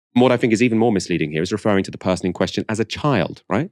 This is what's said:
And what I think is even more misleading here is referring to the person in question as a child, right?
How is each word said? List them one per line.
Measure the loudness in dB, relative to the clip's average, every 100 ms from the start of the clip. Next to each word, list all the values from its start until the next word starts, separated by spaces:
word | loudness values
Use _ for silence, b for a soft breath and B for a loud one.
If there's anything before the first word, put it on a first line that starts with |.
| _
And | 2
what | 4
I | 4
think | 2
is | 2
even | 2 2
more | 2
misleading | 0 -2 -2 -2
here | -2
is | -2
referring | -2 0 0
to | 0
the | -6
person | -4 -2 -2
in |
question | -2 -4 -4 -4
as | -4
a |
child, | -4 -4 0 0 0 -6 -4
right? | -4 -4